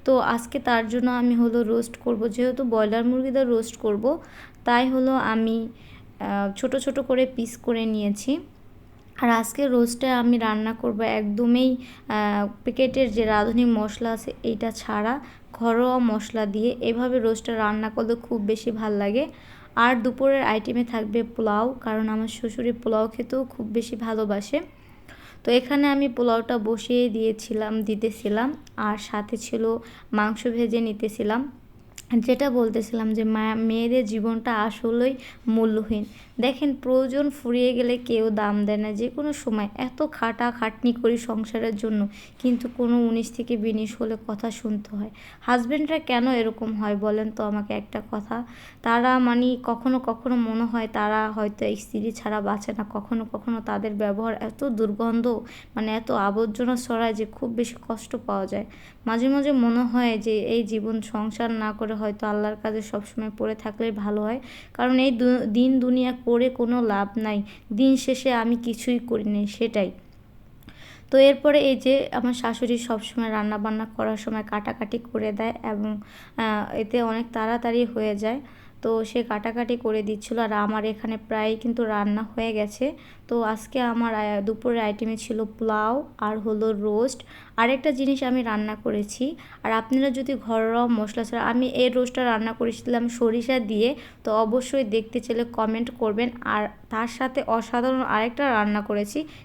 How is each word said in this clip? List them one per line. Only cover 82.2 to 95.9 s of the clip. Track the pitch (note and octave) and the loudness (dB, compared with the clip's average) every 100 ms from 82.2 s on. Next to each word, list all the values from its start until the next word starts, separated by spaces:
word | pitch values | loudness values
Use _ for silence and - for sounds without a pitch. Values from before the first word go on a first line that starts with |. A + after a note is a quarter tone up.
হয়ে | G#3+ - A3+ | -2 -4 -2
গেছে। | G#3+ G#3 - C4+ - - - - | 0 -2 -2 -4 -4 -12 -20 -4
তো | A#3+ | 0
আজকে | A3 A3 - C4 | 0 -2 -4 -2
আমার, | A#3+ A#3 A#3 A3 | 0 2 2 0
আহ, | G#3+ G#3 | 0 0
দুপুরের | G3+ A3 B3+ A#3 | 0 -2 0 0
আইটেমে | G#3+ G#3 A3 A3 | 0 -2 -4 -4
ছিল | - A3 G#3+ | -4 -4 -4
পোলাও | - A3 G#3+ G#3+ C4 D4 - | -4 -2 0 2 0 -4 -6
আর | G#3+ G#3+ | -4 -2
হলো | G#3+ G#3+ A3 | -2 0 0
রোস্ট। | G#3 G#3 G#3 B3+ - - - - - | 0 0 2 0 -2 -12 -20 -8 0
আরেকটা | A#3 C4+ D4+ | 2 2 0
জিনিস | C4 C4+ C4+ | 0 0 0
আমি | B3+ B3+ | 0 0
রান্না | A#3 G#3+ G#3+ G#3+ | 0 -2 -2 -4
করেছি, | A#3 G#3+ G#3 - C4 - - - | -4 -2 -4 -4 -4 -4 -14 -8
আর | - | -2
আপনারা | A3+ A3 C4 C#4 | 0 2 2 2
যদি | B3+ C4 C4 | 0 -2 -4
ঘরোয়া | G#3+ A3+ A3 A#3 A#3+ | -2 0 2 2 2
মশলা | A3+ G#3 A#3 | 2 0 -4
ছাড়া, | A3+ A#3+ | -4 -2
আমি | - A#3 B3+ | 0 2 2
এই | - B3+ | 2 2
রোস্টটা | B3 B3 B3+ B3 | 2 0 0 2
রান্না | A3 A3+ | 2 0
করেছিলাম | A3+ A#3 A3 - A#3+ A#3 | -2 -4 -4 -2 0 0
সরিষা | A#3 A#3 A#3 A#3 C4 | 2 2 2 2 0
দিয়ে, | G#3 G#3+ A#3 D4 - - | 0 2 2 0 -8 -10
তো | - | 0
অবশ্যই | G#3+ A3 B3 B3 C#4 | 2 4 2 2 0
দেখতে | A3+ A3 A3 A#3+ | 0 0 -2 -4
চাইলে | A#3 A#3 | -2 -2
কমেন্ট | A#3 - A3 A3 A#3 | -2 0 0 0 -4